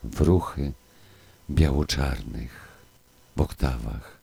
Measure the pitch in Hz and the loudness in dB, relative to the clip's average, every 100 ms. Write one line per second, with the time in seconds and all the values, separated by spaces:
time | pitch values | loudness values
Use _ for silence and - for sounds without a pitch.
0 | - - 78 90 - - 71 - _ - | -10 0 4 4 2 -4 -6 -6 _ -20
1 | - - - - - 71 78 69 73 - | -20 -20 -20 -20 -4 2 4 4 0 0
2 | 69 64 - - 60 - - - - _ | -2 -2 -8 -10 -10 -12 -20 -20 -20 _
3 | _ _ _ - 71 - 69 60 55 55 | _ _ _ -2 -2 0 -2 -2 -4 -8
4 | - - | -10 -20